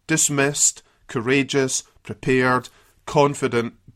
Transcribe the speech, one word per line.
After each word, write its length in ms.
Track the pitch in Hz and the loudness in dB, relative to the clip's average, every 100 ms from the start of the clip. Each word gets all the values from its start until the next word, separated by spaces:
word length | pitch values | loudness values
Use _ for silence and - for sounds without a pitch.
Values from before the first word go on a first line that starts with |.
| - | -4
dismissed, 760 | 156 - 143 139 143 - - - _ - | -2 0 0 0 0 -2 -2 -12 _ -10
courageous, 800 | 127 117 139 131 139 131 - - _ | -6 0 0 0 0 0 -2 -8 _
prepared, 680 | - 107 - 131 127 127 - _ _ _ | -16 -8 0 2 2 0 -2 _ _ _
confident, 680 | - 151 143 139 127 117 117 - _ | -4 2 2 2 -2 -2 -4 -8 _